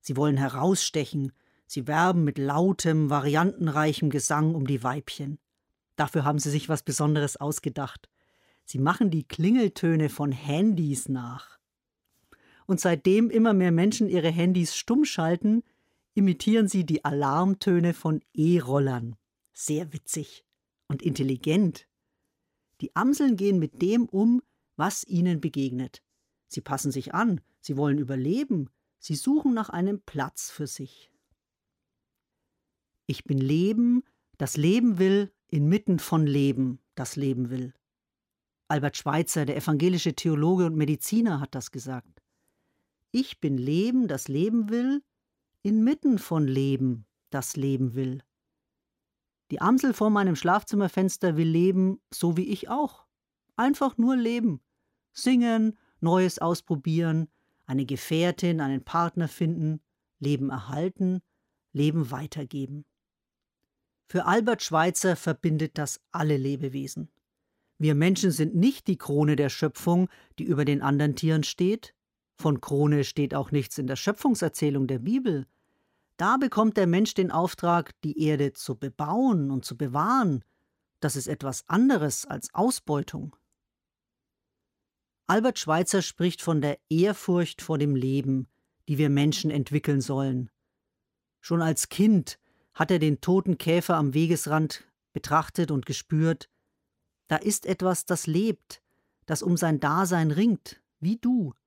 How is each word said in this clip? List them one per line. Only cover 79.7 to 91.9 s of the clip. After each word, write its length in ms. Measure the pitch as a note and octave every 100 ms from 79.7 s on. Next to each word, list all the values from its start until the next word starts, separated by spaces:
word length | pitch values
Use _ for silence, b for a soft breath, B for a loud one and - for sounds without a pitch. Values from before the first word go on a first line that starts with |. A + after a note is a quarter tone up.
| B2
bewahren. 680 | C#3+ C3 F3 C4 G#3+ C3+ - _ _ _ _ _
Das 160 | D3+ C#3
ist 100 | -
etwas 400 | D3 C#3 B2+ -
anderes 580 | E3+ B3+ A#3+ D3+ - -
als 260 | D#3 -
Ausbeutung. 840 | - A3 C4 - D3 C#3 D#3 D3+ - _ _ _ _ _ _ _ _ _ _ _ _ _ _ _ _ _ _ -
Albert 340 | F#3+ A#3+ -
Schweitzer 420 | - D#3 F3+ G3+
spricht 400 | E3+ - F3+ -
von 180 | - D#3+
der 180 | C#3+ C#3+ _
Ehrfurcht 720 | D#3 F#3+ G3 - F3 E3+ -
vor 160 | - D#3
dem 160 | C#3+
Leben, 540 | C3+ C3 C3+ C3+ C3+ B2+ _ _ _ -
die 100 | C#3+
wir 100 | D3+
Menschen 420 | C#3+ D3 D3+ D#3
entwickeln 500 | - C3 D3 - C#3+
sollen. 500 | A#2+ C3+ C3+ B2+ A#2 _ _ _ _ _ _ _ _ _
Schon 220 | - E3+
als 260 | D#3+ D#3+
Kind 500 | -